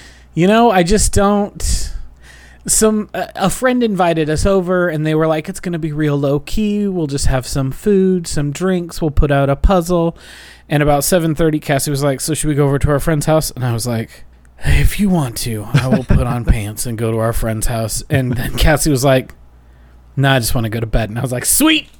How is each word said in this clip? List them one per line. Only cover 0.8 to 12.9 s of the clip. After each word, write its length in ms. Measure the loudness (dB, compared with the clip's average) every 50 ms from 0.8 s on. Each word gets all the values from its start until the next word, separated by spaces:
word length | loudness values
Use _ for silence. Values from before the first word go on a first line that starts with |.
| 4
just 300 | 4 2 2 2 2 2
don't, 800 | 2 2 4 2 2 0 -2 -6 -6 -2 -2 0 -2 -2 -6 -6 -10 -10 -12 -16 -20 -20 -20 -20 -20 -20 -20 -20 -18 -6 -4
some, 420 | 0 2 2 2 2 0 -4 -6 -8
a, 160 | -8 -8 -8 -6
a 140 | -2 -2 -2
friend 340 | -2 0 0 0 2 2 0
invited 460 | 0 0 0 0 2 2 0 0 0
us 160 | 0 0 2
over, 420 | 2 2 2 0 0 0 0 0 0
and 160 | -2 -2 -2
they 100 | 0 0
were 120 | 0 2 0
like, 220 | 0 -2 -4 -8
"It's 100 | -12 -8
gonna 200 | -8 -6 -6 -4
be 120 | -6 -6
real 260 | -4 -2 -2 0 0 0
low 220 | 0 0 0 -2
key. 480 | -2 -2 -2 0 0 0 0 -2 -2 -2
We'll 200 | -2 -2 -4 -4
just 180 | -4 -2 0 0
have 180 | 0 0 -4 -4
some 240 | -4 -4 -4 -4
food, 560 | -6 -4 0 0 2 2 2 2 0 0 -2 -4
some 240 | -4 -2 -2 -2
drinks. 500 | -4 -4 -2 -2 -2 -2 -4 -6 -6 -4
We'll 100 | -4 0
put 200 | 2 2 2 2
out 180 | 2 2 2 0
a 60 | 0
puzzle." 640 | 2 2 4 4 2 2 0 0 0 0 -2 -4 -6 -16 -20 -20 -20 -20 -20 -20 -20 -8 -2
And 140 | 0 2 2
about 200 | 4 2 2 2
seven 320 | 2 0 2 2 0 0
thirty, 240 | 2 0 0 0 -2
Cassie 320 | -2 -2 -2 0 0 -2
was 120 | -2 0 0
like, 160 | 0 -2 -2
"So 120 | -4 -6 -4
should 140 | -2 -2 -2
we 60 | 0
go 100 | 2 2
over 140 | 2 2 0
to 100 | 0 0